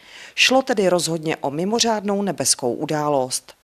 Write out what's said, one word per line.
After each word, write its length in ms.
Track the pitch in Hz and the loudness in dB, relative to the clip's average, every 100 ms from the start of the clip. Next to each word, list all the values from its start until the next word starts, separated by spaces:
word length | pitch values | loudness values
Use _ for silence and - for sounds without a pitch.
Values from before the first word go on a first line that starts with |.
| - - - - | -20 -20 -8 0
Šlo 260 | - 262 | 4 4
tedy 280 | 254 214 185 | 4 2 2
rozhodně 480 | 175 156 165 160 - | 2 0 -2 -4 -4
o 140 | 143 | -4
mimořádnou 680 | 143 190 233 226 214 202 202 | -2 -2 0 0 0 -2 -2
nebeskou 520 | 202 143 131 - 123 | -2 -2 -2 0 -2
událost. 880 | 117 143 151 147 143 127 - - - | -2 -4 -2 0 0 0 -6 -10 -20